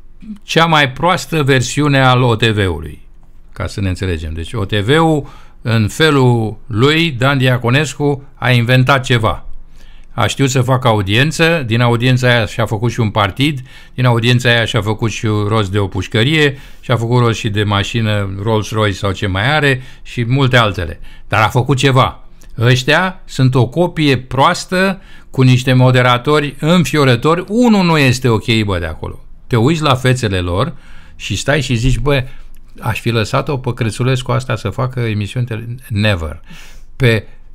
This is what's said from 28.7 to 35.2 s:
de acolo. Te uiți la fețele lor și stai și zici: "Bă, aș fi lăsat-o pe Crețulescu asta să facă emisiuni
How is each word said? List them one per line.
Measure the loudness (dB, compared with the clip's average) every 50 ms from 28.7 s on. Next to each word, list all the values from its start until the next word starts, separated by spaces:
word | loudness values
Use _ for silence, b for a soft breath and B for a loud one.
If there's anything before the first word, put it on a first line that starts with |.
| -2 -2
de | -4
acolo. | -6 -8 -8 -10 -12 -12 -14 -16 -18 -20 -18 -6
Te | -2 0
uiți | 2 2 2 2 0
la | 0 0 0
fețele | 2 2 0 0 0 0 -2 -2 -2
lor | -2 -2 -2 -2 -2 -4 B B B B B B B B B
și | -14 -8 -6 -6
stai | -4 -2 -2 -2 -2
și | 0 -2 -2
zici: | 0 2 2 2 2
"Bă, | 2 0 0 0 -2 B B B B B B -18 -18 -18 -18 -8
aș | -6 -6 -6 -4
fi | -4 -2
lăsat-o | -2 -2 -2 0 -2 -2 -2 -2 -4
pe | -4 -4 -6 -4
Crețulescu | -2 -4 -4 -2 -2 0 0 0 -2 -2 -2
asta | -2 -2 -2 -4 -6
să | -4 -4 -6
facă | -4 -4 -4 -4 -4 -4
emisiuni | -4 -2 -2 -4